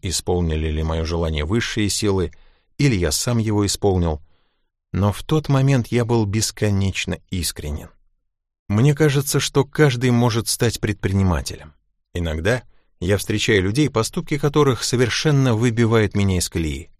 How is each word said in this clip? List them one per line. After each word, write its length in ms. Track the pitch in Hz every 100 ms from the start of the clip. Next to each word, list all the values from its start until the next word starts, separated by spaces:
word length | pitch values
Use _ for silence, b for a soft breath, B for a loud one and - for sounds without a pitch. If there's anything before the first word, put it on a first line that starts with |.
исполнили 640 | 95 82 - 90 85 78 78
ли 140 | 78
моё 200 | 80 82
желание 420 | 80 85 82 78 76
высшие 440 | 113 - - 104
силы, 420 | - 104 95 82 b b b b -
или 180 | 143 107
я 160 | 82
сам 260 | - - 120
его 280 | 110 104 101
исполнил, 560 | - 101 90 85 78 - _ _ _ _ _ _
но 200 | 92 101
в 120 | -
тот 260 | - 156 151
момент 380 | 139 135 135 110
я 180 | 117 117
был 200 | 117 107
бесконечно 920 | 104 107 - 107 98 98 - - 87 -
искренен. 600 | 92 82 - 73 73 - - _ _ _ _ _ _ -
Мне 260 | 101 135 147
кажется, 440 | 156 139 143 139
что 260 | - 143 135
каждый 460 | - 151 120 123
может 360 | 120 120 113 104
стать 320 | - 120 -
предпринимателем. 920 | 101 101 104 98 95 78 67 - 76 - _ _ _
Иногда 500 | 87 85 78 82 123 - _ _ _
я 180 | 87 101
встречаю 460 | - 107 - 107
людей, 260 | 92 113 147
поступки 480 | 110 110 - - 147
которых 460 | 147 147 143 120
совершенно 720 | - 120 123 - 156 143 131 110
выбивают 600 | 123 113 117 113 104 101
меня 220 | 98 92
из 120 | -
колеи. 400 | 90 80 69 85 -